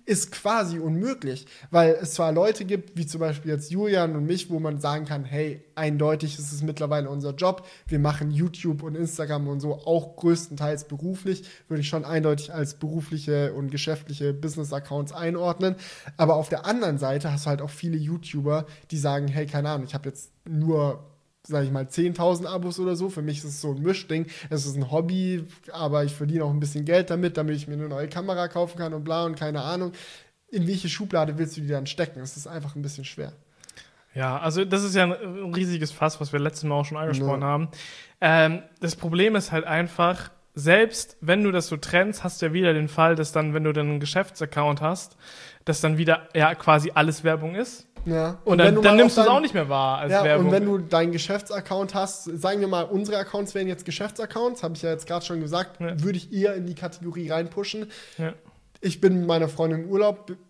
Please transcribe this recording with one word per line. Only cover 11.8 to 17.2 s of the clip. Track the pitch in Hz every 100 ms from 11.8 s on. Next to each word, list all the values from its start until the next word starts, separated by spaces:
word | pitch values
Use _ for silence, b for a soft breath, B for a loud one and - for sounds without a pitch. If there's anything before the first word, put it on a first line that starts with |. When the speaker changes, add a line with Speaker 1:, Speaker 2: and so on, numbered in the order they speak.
Speaker 1:
ich | 143
schon | 156
eindeutig | 143 160 156 147 -
als | 160 143
berufliche | - 151 165 143 156 143 147 143
und | 139 139
geschäftliche | 139 156 147 147 147 143
Business-Accounts | 143 156 156 147 143 143 143 143
einordnen. | 151 165 170 175 175 185 185 B B B -
Aber | 160 160
auf | 151
der | 160 190
anderen | 240 190 139
Seite | 135 143